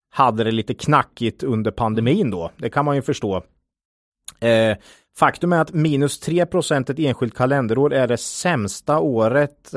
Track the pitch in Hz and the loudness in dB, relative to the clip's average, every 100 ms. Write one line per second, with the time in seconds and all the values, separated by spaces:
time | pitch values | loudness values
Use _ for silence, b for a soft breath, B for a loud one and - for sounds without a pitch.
0 | _ - 131 110 113 113 107 123 - 147 | _ 0 2 2 0 0 -2 -4 2 2
1 | - - 113 - 139 110 107 104 117 110 | 2 -4 -4 -4 -4 -2 -2 -2 -2 0
2 | 117 185 156 92 82 - 120 143 147 139 | 0 0 0 -4 -8 -8 -6 -2 0 -2
3 | 127 139 107 92 - _ _ _ _ _ | -2 -4 -2 -4 -6 _ _ _ _ _
4 | _ _ - - 117 113 113 101 b b | _ _ -20 -4 2 4 2 0 b b
5 | b - 147 - 175 170 160 156 156 139 | b 0 0 2 0 2 0 0 0 2
6 | 143 - - 170 170 185 151 143 127 143 | 0 -2 -2 0 0 0 0 -2 -2 -2
7 | 147 120 120 - 127 139 117 113 143 135 | 0 0 -4 0 0 2 0 2 2 2
8 | 123 120 - - 185 151 101 - - 151 | 0 0 -4 -4 -2 0 -2 -6 -2 0
9 | 160 117 110 135 143 _ - | 2 2 2 2 0 _ -8